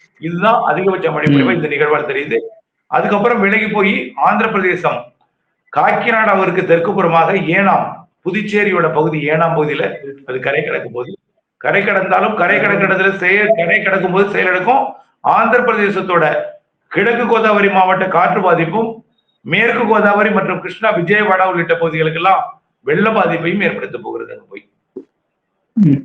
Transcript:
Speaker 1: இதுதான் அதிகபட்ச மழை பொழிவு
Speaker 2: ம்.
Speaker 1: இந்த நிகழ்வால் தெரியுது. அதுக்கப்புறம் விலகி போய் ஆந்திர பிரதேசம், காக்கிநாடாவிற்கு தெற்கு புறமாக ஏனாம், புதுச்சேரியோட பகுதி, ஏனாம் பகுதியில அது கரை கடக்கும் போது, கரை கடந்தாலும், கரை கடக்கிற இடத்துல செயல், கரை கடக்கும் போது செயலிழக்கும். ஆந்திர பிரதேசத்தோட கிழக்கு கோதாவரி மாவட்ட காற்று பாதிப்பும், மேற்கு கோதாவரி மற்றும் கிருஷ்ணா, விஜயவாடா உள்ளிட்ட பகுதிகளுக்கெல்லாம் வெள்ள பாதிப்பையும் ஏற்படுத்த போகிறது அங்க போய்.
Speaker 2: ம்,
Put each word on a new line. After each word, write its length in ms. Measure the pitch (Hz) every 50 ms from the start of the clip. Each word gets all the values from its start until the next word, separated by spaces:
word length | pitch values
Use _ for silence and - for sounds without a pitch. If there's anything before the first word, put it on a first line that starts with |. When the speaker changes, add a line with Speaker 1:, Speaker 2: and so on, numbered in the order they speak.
| _ _ _ _
Speaker 1:
இதுதான் 560 | 151 170 170 175 202 220 240 247 - 139 151
அதிகபட்ச 360 | 180 190 196 190 175 160 160
மழை 200 | 151 151 151 147
பொழிவு 200 | 143 139 131 123
Speaker 2:
ம். 40 | 117
Speaker 1:
இந்த 120 | - 151
நிகழ்வால் 380 | 143 143 139 151 147 151 147 147
தெரியுது. 340 | 139 135 139 143 147 151 - - - - - _ _ _ _ _
அதுக்கப்புறம் 520 | - - 165 208 202 208 202 208 240 240 208
விலகி 280 | 196 196 214 220 214
போய் 440 | 202 208 214 190 196 247 - - - -
ஆந்திர 340 | 135 151 185 214 214 226 226
பிரதேசம், 640 | 214 196 185 180 170 - 165 143 113 104 - - _ _ _ _ _ _ _ _ _ _ _ _ -
காக்கிநாடாவிற்கு 880 | 147 175 220 220 - - 240 226 220 220 208 196 190 190 180 170 180 160
தெற்கு 260 | 156 170 170 170 208
புறமாக 420 | 180 190 170 165 165 165 165 180 196
ஏனாம், 540 | 185 160 156 175 196 196 190 165 - - - - - - _ _ _ -
புதுச்சேரியோட 680 | 190 185 214 208 208 208 208 208 190 185 170 156 156 147
பகுதி, 360 | 147 160 165 - 143 143 147
ஏனாம் 260 | 160 165 170 160 160
பகுதியில 400 | 156 151 147 139 143 - - - - - 139 139 - -
அது 140 | 131 127 127
கரை 240 | 127 135 - 226 -
கடக்கும் 280 | - 139 131 120 -
போது, 260 | 120 123 123 - - - _ _ _ _ _ _ _
கரை 260 | - - 143 170 202 196
கடந்தாலும், 520 | 214 196 190 185 185 180 190 208 220 208
கரை 240 | - 175 185 208 196
கடக்கிற 280 | 214 202 202 196 190
இடத்துல 280 | 190 190 185 190 196 190
செயல், 380 | 190 180 180 196 208 208 214 220
கரை 260 | 165 170 180 208 208
கடக்கும் 300 | 208 190 190 190 175 175
போது 180 | 175 196 202 202
செயலிழக்கும். 540 | - 190 190 185 180 185 180 233 262 - - - - - - _ _ _ -
ஆந்திர 360 | 139 175 214 226 226 247 247
பிரதேசத்தோட 640 | 240 233 220 208 202 196 160 190 185 180 175 165 156 151 - - - - - - _ _ _ _ _ _
கிழக்கு 340 | - - 202 233 233 240 240
கோதாவரி 440 | 208 226 220 214 214 208 202 202 196
மாவட்ட 360 | 185 190 185 185 185 185 185
காற்று 320 | - 156 170 185 - 214 208
பாதிப்பும், 480 | 185 180 165 160 160 160 185 226 226 - - - - _ _ _ _ _ _ _ -
மேற்கு 380 | 135 170 208 226 233 226 233 233
கோதாவரி 460 | 214 220 208 208 202 208 208 214 208
மற்றும் 300 | 196 196 180 175 180 180
கிருஷ்ணா, 280 | - 175 - - 220 214
விஜயவாடா 540 | 196 180 165 160 208 214 208 202 190 185 190
உள்ளிட்ட 280 | 185 175 170 165 165 165
பகுதிகளுக்கெல்லாம் 640 | 170 165 160 156 160 156 160 156 160 175 190 185 160 - - - - _ _ _ _ _
வெள்ள 220 | 135 160 185 208 226
பாதிப்பையும் 540 | 220 208 180 165 170 156 156 175 196 202 185
ஏற்படுத்த 340 | 165 104 - 127 - 120
போகிறது 360 | 117 107 113 117 117 113 - -
அங்க 120 | - 101 _
போய். 140 | 98 104 - _ _ _ _ _ _ - - _ _ _ _ _ _ _ _ _ _ _ _ _ _
Speaker 2:
ம், 240 | 226 190 147 139 - -